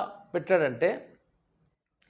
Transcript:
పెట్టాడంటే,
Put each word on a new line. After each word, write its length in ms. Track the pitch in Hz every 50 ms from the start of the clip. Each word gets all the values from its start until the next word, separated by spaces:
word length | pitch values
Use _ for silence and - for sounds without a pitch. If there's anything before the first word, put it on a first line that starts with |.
| - - - - - - -
పెట్టాడంటే, 560 | 175 - - 190 170 151 135 120 117 160 185 247 - - - - _ _ _ _ _ _ _ _ _ _ _ _ _ _ _ _ _ _